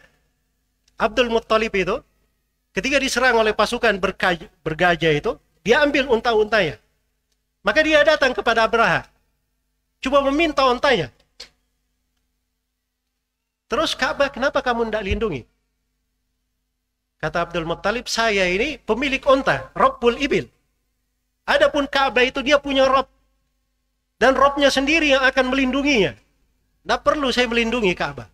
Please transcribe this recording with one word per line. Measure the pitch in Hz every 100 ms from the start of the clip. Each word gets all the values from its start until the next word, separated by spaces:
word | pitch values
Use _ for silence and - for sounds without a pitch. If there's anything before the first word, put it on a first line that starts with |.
| _ _ _ _ _ _ _ _ _ -
Abdul | 214 214 240
Muttalib | 226 - 220 220
itu | 196 180 262 - _ _ _ _ _ _ -
ketika | 240 277
diserang | 262 240 254 233
oleh | 214 208
pasukan | 208 240 233 196
berkaj-, | 190 - 190 175 - _
bergajah | 156 156 180 170 165 147
itu, | 220 294 _ _
dia | 185 277
ambil | 294 285 269
unta-untanya. | 226 240 220 214 220 165 - _ _ _ _ _ _ _ _
Maka | 196 262
dia | 311 302
datang | 294 302 262
kepada | 247 240 226
Abraha, | 226 226 208 143 - _ _ _ _ _ _ _ _ _
coba | 262 277 277
meminta | 285 330 277
untanya. | 269 247 294 226 135 _ _ - - _ _ _ _ _ _ _ _ _ _ _ _ _ _ _ _ _ _ _ _ _ -
Terus | 240 320
Ka'bah, | - 269 285 277
"Kenapa | 233 277 285
kamu | 262 233 226
tidak | 214 196
lindungi?" | 208 226 135 - _ _ _ _ _ _ _ _ _ _ _ _ _ _ _ _ _
Kata | 156 170
Abdul | 165 175 160
Muttalib, | 165 196 233 -
"Saya | - 226 202 180
ini | 185 285 269
pemilik | - 226 277 262 254
unta, | 269 202 139 - 170
Rabbul | 247 - 233 254
Ibil. | 277 190 123 _ _ _ _ _ _ _ _ _
Adapun | - 277 285 285 277
Ka'bah | 277 269 247
itu | 254 269
dia | 262 294
punya | 285 269 262
Rabb. | 269 254 _ _ _ _ _ _ _ _ _ _ -
Dan | 240
Rabbnya | 262 277 285 277
sendiri | 262 277 330 302
yang | 269
akan | 262 262 254
melindunginya. | 269 262 269 277 254 160 104
Tidak | _ _ _ _ _ _ 160 254
perlu | 294 302 269
saya | 240 247
melindungi | 233 226 240 202
Ka'bah." | 170 156 135 110